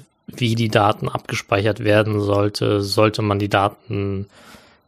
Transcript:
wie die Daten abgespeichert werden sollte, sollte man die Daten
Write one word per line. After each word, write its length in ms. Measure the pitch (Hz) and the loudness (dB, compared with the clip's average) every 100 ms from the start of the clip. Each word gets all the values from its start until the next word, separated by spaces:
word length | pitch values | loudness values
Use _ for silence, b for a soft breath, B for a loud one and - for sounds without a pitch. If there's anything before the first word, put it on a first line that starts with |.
| - _ - | -16 _ -14
wie 300 | - 117 117 | -2 0 0
die 140 | 110 | 2
Daten 380 | 110 104 - - | 4 2 0 -6
abgespeichert 760 | - - 107 - 101 107 101 | -8 -8 -8 -2 0 0 0
werden 360 | 107 104 107 104 | 2 2 2 0
sollte, 600 | 101 101 104 - 113 104 | 0 2 0 0 0 0
sollte 400 | 98 110 107 110 | 0 2 2 2
man 160 | 104 101 | -2 0
die 100 | 101 | 0
Daten 800 | 104 101 - - 107 98 98 101 B B B B B | 0 0 -4 -8 -6 -4 -6 -10 B B B B B